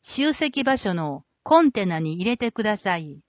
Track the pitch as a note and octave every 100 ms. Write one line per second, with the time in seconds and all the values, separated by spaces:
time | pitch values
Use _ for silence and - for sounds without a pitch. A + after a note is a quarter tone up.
0 | - - D4 D4 D4+ C#4 C4 C4 G3+ F3
1 | D3+ C#3+ _ _ - D#4+ D#4 A#3 F#3+ D#3+
2 | D#3+ E3+ F#3+ A#3+ A#3 - G#3+ G#3 G3 E3+
3 | D#3 C#3+